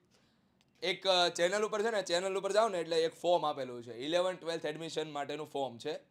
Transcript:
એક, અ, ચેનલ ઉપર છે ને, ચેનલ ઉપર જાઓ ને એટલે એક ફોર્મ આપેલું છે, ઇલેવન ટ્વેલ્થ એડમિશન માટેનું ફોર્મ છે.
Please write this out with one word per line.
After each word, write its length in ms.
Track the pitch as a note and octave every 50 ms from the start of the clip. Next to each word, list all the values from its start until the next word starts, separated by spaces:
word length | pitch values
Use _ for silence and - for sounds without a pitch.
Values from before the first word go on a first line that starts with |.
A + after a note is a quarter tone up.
| _ _ _ _ _ _ _ _ _ _ _ _ _ _ _ -
એક, 260 | - F3 F#3 F#3 -
અ, 220 | F#3+ F#3 F3+ F3 F3
ચેનલ 360 | E3+ E3+ F3 F#3 G3 G#3+ G#3+
ઉપર 180 | G#3 G#3 G#3 G3+
છે 80 | A#3
ને, 100 | A3+ G3+
ચેનલ 360 | F#3 F3+ E3+ F3 F#3+ G3 F#3+
ઉપર 140 | G3 F#3 G3
જાઓ 160 | G3 G#3 A3+
ને 120 | A3+ F#3+ F3
એટલે 160 | D#3+ D#3+ E3
એક 180 | D#3+ D#3+ D#3+ -
ફોર્મ 320 | - - E3+ F3 E3 D#3
આપેલું 380 | D3+ D3 C#3 C3 B2 A#2+ B2 A#2
છે, 100 | B2 A2+
ઇલેવન 420 | A#2 C3 D3+ E3 F3 F3+ F#3 F#3
ટ્વેલ્થ 300 | D3+ - E3 E3 E3 E3
એડમિશન 460 | D3+ D#3 D#3 E3 D#3+ - D#3+ D#3 D#3
માટેનું 360 | D3 C#3+ C#3+ C3 D3 D3 D3+
ફોર્મ 300 | B2+ - C#3 C3+ B2 A#2
છે. 220 | A#2 - D3 E3 F#3+ - _